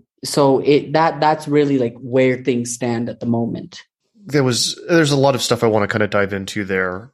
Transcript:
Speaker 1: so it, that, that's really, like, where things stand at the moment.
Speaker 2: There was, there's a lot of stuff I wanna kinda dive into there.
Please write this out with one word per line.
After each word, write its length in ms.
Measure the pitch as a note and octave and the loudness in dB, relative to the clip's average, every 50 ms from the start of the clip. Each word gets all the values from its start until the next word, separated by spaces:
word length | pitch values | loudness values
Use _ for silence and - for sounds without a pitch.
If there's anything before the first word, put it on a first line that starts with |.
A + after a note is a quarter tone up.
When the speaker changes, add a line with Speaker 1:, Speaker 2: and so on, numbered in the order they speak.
| _ _ _ _ - | _ _ _ _ -10
Speaker 1:
so 360 | - - D#3 C#3+ C#3 C3+ B2 | -4 0 2 4 4 4 2
it, 340 | - C#3 D3 C3+ - - D3 | 4 4 2 2 2 0 0
that, 260 | D#3 E3 D#3+ C#3+ D3 | 2 2 2 2 2
that's 280 | D#3 D3+ D#3 D#3 - D3+ | 2 2 2 0 -2 0
really, 300 | C#3+ D3 D3 C#3 C#3 C3 | 2 2 2 2 2 0
like, 180 | A#2+ A#2 A#2 - | 0 -2 -4 -8
where 440 | - A#2+ B2 C3 C3 C3 B2+ B2+ | -10 -2 0 2 2 2 0 0
things 320 | B2+ C#3 B2 A#2+ A#2+ A#2+ - | -2 -2 -2 -2 -2 -6 -8
stand 360 | - B2+ A#2+ A#2 A#2 A#2+ A#2+ | -6 -4 -4 -4 -4 -4 -6
at 100 | A#2 - | -8 -6
the 60 | B2 | -4
moment. 560 | A#2+ A#2 A#2 A#2 A#2 - A2+ - - - - - _ _ _ _ _ _ G#3+ G3+ | -2 -2 0 -2 -4 -6 -8 -10 -14 -18 -20 -20 _ _ _ _ _ _ _ -14
Speaker 2:
There 180 | F#3 C3+ D3 C3 | -2 0 0 2
was, 360 | B2+ A#2+ - - - - - - - | 2 0 0 -2 -4 -6 -10 -4 2
there's 240 | F3 E3 D#3 C#3 | 2 4 4 4
a 60 | C#3+ C#3 | 2 4
lot 180 | C3+ C#3 C3 | 4 4 2
of 60 | A#2 | 2
stuff 220 | - - A#2+ A2 A#2+ | 0 -2 0 2 2
I 40 | A2+ | 2
wanna 200 | G#2+ G#2+ G2+ G2 | 2 2 0 0
kinda 200 | - G#2+ G#2+ G2+ | 0 -2 -2 0
dive 240 | G#2 G#2 G2 F#2+ | 0 0 0 0
into 320 | G2+ G2 G2 F#2+ - G#2+ G2+ | -2 -6 -8 -8 -8 -8 -6
there. 480 | F#2+ G2 F#2 F#2 F2+ F2+ F#2+ A#2 - | -2 -2 -2 -2 -2 -4 -6 -10 -14